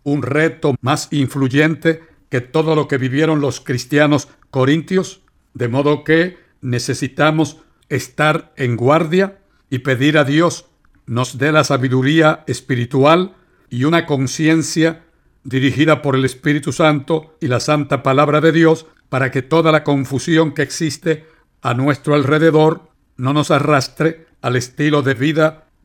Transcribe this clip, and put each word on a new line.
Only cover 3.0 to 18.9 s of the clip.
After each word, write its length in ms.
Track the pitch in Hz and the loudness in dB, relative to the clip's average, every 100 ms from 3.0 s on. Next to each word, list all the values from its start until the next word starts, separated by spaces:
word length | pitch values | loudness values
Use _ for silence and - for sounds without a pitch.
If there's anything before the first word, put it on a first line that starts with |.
| 127 135 160 156 | -2 0 0 0
los 200 | 143 120 | -2 -6
cristianos 680 | - 123 - 147 147 147 - _ _ | -8 -8 -2 0 2 0 -2 _ _
corintios? 680 | 135 131 156 143 185 185 - _ _ _ | -2 0 0 0 -4 -4 -10 _ _ _
De 140 | - 123 | -8 -4
modo 360 | 127 143 147 | -2 0 -2
que 340 | 151 160 180 180 _ _ | 0 0 0 -6 _ _
necesitamos 960 | 131 120 131 127 131 - 151 156 147 - _ _ _ | -6 -6 -4 -6 -6 0 0 2 -2 -6 _ _ _
estar 640 | 131 - - 151 160 - - | -8 -6 -2 0 -2 -6 -6
en 180 | 131 117 | -4 0
guardia 640 | 120 156 165 180 196 - _ _ _ | 2 2 2 0 -2 -6 _ _ _
y 100 | 127 | -6
pedir 380 | 139 123 143 151 | -2 0 2 2
a 60 | |
Dios 420 | 135 147 170 - - _ _ _ - | 2 2 0 -2 -12 _ _ _ -8
nos 320 | 120 127 123 | -6 -6 -2
dé 140 | 143 | 0
la 120 | 156 | 2
sabiduría 800 | 135 135 131 131 131 160 156 160 - | 2 0 0 0 2 2 2 0 -6
espiritual 880 | - - 127 120 139 139 170 190 - _ _ _ | -10 -6 -4 -2 2 4 4 0 -8 _ _ _
y 140 | 120 | -4
una 220 | 139 170 165 | 0 0 0
conciencia 1000 | 143 131 - 156 160 156 170 165 165 _ _ _ _ | -2 -2 -2 0 0 0 0 -2 -2 _ _ _ _
dirigida 580 | - 131 135 120 156 151 | -4 0 0 2 2 2
por 140 | 143 131 | 0 0
el 100 | 131 | -2
Espíritu 480 | - 151 147 143 | -2 -2 -2 -2
Santo 640 | 127 160 151 127 160 - _ | 0 2 2 -2 -4 -6 _
y 80 | 156 | -4
la 120 | 123 | -2
santa 420 | - 151 - 139 | 0 -2 -2 -2
palabra 400 | 135 131 147 151 | 0 2 2 2
de 100 | 160 | 2
Dios, 360 | 160 160 160 - | 4 2 2 -4